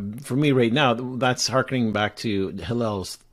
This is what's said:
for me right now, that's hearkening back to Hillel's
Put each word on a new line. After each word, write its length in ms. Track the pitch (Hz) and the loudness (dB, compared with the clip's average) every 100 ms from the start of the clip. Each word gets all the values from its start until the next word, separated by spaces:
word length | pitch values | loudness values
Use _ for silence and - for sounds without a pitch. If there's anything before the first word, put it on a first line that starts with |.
| 101 117 | -8 -8
for 140 | - 131 | -4 2
me 160 | 147 | 4
right 200 | 131 117 | 4 4
now, 220 | 131 131 | 4 4
that's 540 | 117 127 127 127 123 - | 2 -2 0 0 0 0
hearkening 440 | 127 127 131 113 | 0 0 0 0
back 240 | 104 104 - | 0 -2 -2
to 320 | 120 98 95 | -4 -2 -2
Hillel's 680 | 95 80 117 113 101 87 - - | -6 -6 -2 -2 -4 -6 -12 -20